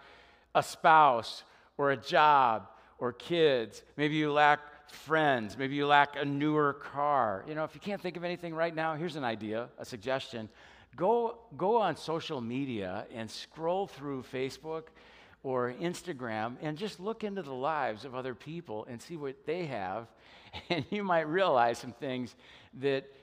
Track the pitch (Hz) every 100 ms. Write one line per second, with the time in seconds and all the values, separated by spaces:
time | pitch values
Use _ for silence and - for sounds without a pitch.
0 | - - - _ _ 143 139 - 175 160
1 | 151 117 110 - - - _ - 143 135
2 | - 139 151 143 127 110 98 - - -
3 | 123 110 - 170 156 127 110 - - -
4 | 147 156 151 147 147 147 - - - -
5 | - 156 151 127 107 101 135 143 143 143
6 | 143 139 143 139 151 151 147 139 - 139
7 | 147 143 113 98 151 156 156 147 190 202
8 | 185 170 175 175 175 160 170 156 160 156
9 | 175 151 123 113 107 107 123 - 117 117
10 | 107 131 - 117 110 - - - - 123
11 | 180 240 226 - - 135 185 233 196 147
12 | - 160 135 151 117 127 139 113 95 98
13 | - 117 110 - - - 160 185 196 -
14 | 143 135 120 127 135 - 156 160 156 -
15 | - - - - 139 127 123 123 170 175
16 | - 143 123 110 113 123 156 156 208 -
17 | 190 226 214 196 147 127 139 156 123 110
18 | 131 127 131 120 143 170 165 107 113 120
19 | - 170 143 135 - 170 170 120 92 101
20 | 117 _ - - - - - 175 - 208
21 | 202 170 151 175 185 131 120 120 131 110
22 | 143 127 120 - - - - 135 139 135
23 | 135 -